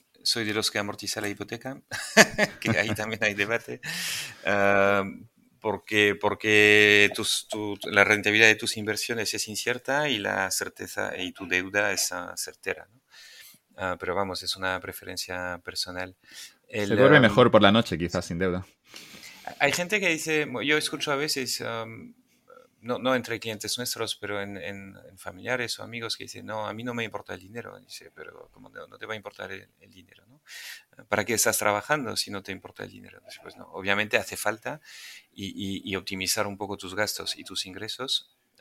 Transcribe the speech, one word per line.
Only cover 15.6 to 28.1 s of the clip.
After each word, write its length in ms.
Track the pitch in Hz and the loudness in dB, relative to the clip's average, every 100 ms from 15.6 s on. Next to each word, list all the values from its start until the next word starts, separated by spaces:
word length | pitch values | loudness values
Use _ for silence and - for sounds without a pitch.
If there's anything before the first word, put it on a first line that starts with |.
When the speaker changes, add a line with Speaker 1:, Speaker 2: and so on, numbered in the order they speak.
Speaker 1:
personal. 500 | - 90 - 90 92 92 _ - - _ _ | -10 -8 -8 -8 -10 -12 _ -20 -20 _ _
Speaker 2:
Se 140 | 113 | -4
Speaker 1:
El, 140 | 101 107 | 0 6
Speaker 2:
duerme 200 | 135 151 | 8 8
Speaker 1:
am, 60 | |
Speaker 2:
mejor 280 | 117 101 120 | 8 8 8
por 120 | 107 | 10
la 100 | 101 | 8
noche, 240 | 107 113 82 | 8 4 0
quizás, 300 | 85 92 - | -2 -2 -4
sin 120 | 85 | -2
deuda. 280 | 92 90 92 _ _ - - - - - - - | -2 -2 -6 _ _ -20 -20 -20 -20 -18 -16 0
Speaker 1:
Hay 140 | 143 | 0
gente 280 | 139 175 208 | 0 0 0
que 80 | 190 | 2
dice, 380 | 160 156 156 143 123 | 0 0 0 0 -2
yo 120 | 139 151 | 0 0
escucho 360 | 151 147 151 | 0 -4 -2
a 40 | 139 | -2
veces, 440 | 151 - 123 - | 0 -2 -4 -4
am, 520 | 120 113 113 113 - - _ _ _ - _ _ | -6 -6 -8 -12 -18 -20 _ _ _ -20 _ _
no, 160 | 113 123 | -8 -4
no 160 | 127 | 0
entre 260 | 127 113 113 | 0 -2 -6
clientes 380 | 117 107 107 - | -6 -8 -6 -6
nuestros, 380 | 120 - 110 - | -6 -4 -6 -6
pero 240 | 101 104 | -6 -6
en, 140 | 101 98 | -6 -8
en, 380 | 90 101 98 95 71 | -10 -12 -14 -20 -20
en 100 | 98 | -18
familiares 600 | - 90 101 123 117 - | -16 -12 -6 -4 -4 -8
o 40 | |
amigos 340 | 104 117 113 - | -10 -10 -8 -8
que 80 | |
dicen, 220 | 101 104 101 | -10 -14 -10
"No, 200 | 110 104 | -8 -6
a 60 | |
mí 100 | 104 | -8
no 120 | 123 | -8
me 100 | 117 | -6
importa 300 | 113 104 - | -6 -8 -12
el 60 | 95 | -14
dinero". 380 | 95 117 101 101 | -12 -14 -14 -16
Dice, 320 | 98 - - | -18 -20 -20